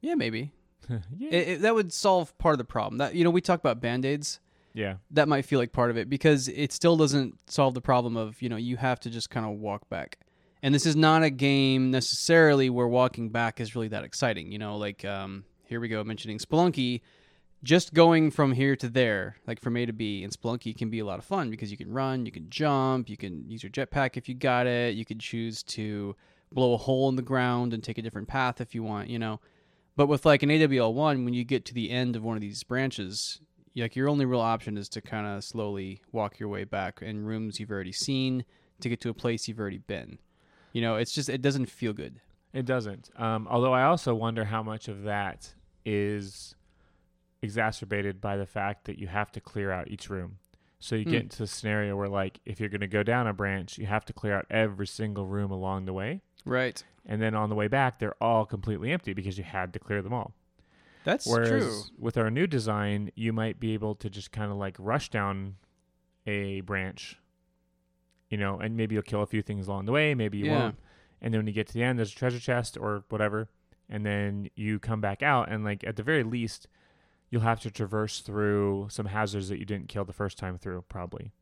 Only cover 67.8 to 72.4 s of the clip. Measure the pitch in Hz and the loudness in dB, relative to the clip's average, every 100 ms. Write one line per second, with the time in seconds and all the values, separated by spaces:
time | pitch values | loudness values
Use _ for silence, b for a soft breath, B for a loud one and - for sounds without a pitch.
67.8 | _ _ _ _ _ 104 101 98 110 113 | _ _ _ _ _ -4 -2 -2 -4 -2
68.8 | 110 107 101 104 104 107 104 101 95 98 | 0 0 -2 -2 -2 -2 -4 -6 -4 -6
69.8 | 98 139 151 139 107 104 147 151 117 - | 0 2 2 2 0 -2 0 2 2 -2
70.8 | b b b b 117 110 107 104 107 117 | b b b b -2 -2 -2 -2 -4 -2
71.8 | 120 123 107 - 127 120 | 0 0 -2 -2 -2 -2